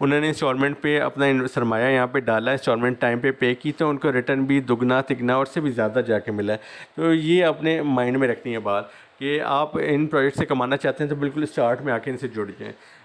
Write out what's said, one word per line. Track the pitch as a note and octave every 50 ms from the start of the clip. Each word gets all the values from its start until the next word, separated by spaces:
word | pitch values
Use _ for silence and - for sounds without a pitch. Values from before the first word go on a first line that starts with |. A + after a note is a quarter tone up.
उन्होंने | C#3 C#3 C#3+ D3 D3+ D#3
इंस्टॉलमेंट | D3 - D#3 C#3 C3 C3 C#3 C#3+ C#3+ C#3+
पे | - D3 D3 D3
अपना | B2+ C3 - C3+ C#3
इन-, | C#3 C3+ B2+ B2+ B2+
सरमाया | - C3 A#2+ A#2 A2+ A2 A#2+ C3
यहाँ | C3+ C3 B2
पे | B2 B2 -
डाला, | A#2 A#2 A2+ A2 A2+ B2 -
इंस्टॉलमेंट | - - B2+ A#2 A2+ A#2+ B2 B2+ A#2+
टाइम | - A#2+ A#2+ A#2+
पे | A#2+ C3+
पे | C3 - B2+ B2 B2+
की, | - - D3+ C#3+
तो | - E3 D3+
उनको | C#3+ C3 - D3+
रिटर्न | B2+ B2 B2 - C#3 C3+ C3+
भी | C3+ C#3 C#3
दुगना | C3 B2 B2 A#2 B2+ B2 B2+ C3 C3
तिगना | - C3+ B2 A#2+ A#2+ B2+ C3
और | C3+
से | C3+ - F3
भी | D3+ C#3+
ज़्यादा | A#2+ A#2 G#2+ G#2+ G#2+ B2+
जाके | A#2 A#2 A2 G#2 - A2 G#2
मिला | G#2 G2+ G#2 G#2+
है। | G#2+ - - - - - - _
तो | D3+ D#3+ E3 E3
ये | D#3+ D#3 D#3+ E3+ F#3
अपने | F3+ D#3+ D3 - D3+ D#3+ E3 D#3+ D3
माइंड | D3 C3 B2 B2 B2 B2+
में | C3+ C3+ A#2+
रखनी | A2+ - - B2 A#2
है | A2+
बात | G#2 G#2 G2+ G2+ G#2 - - - - - _ -
कि | C3+ C#3+ D3 D3+
आप | - - C#3 C#3+ D3+ D3+ - D#3+
इन | D3 D3+ D3 C#3+ D#3
प्रोजेक्ट | D3+ D#3 C#3+ C3+ C#3 C#3 -
से | D#3+
कमाना | - C#3+ B2+ B2 B2+ C#3
चाहते | C#3+ - C#3+ - - D3+
हैं | C#3+
तो | D3+
बिल्कुल | C#3+ C#3+ C#3 C#3 D3+ D3+
स्टार्ट | D3 - D#3 B2 A#2 B2 B2
में | C#3 C#3 A#2+
आके | A2+ - C#3+
इनसे | B2+ B2 C3+ A#2
जुड़ | G#2+ A2 G2+ G2
जाएँ। | F#2 - G#2+ G#2+ G#2+ - - - - - -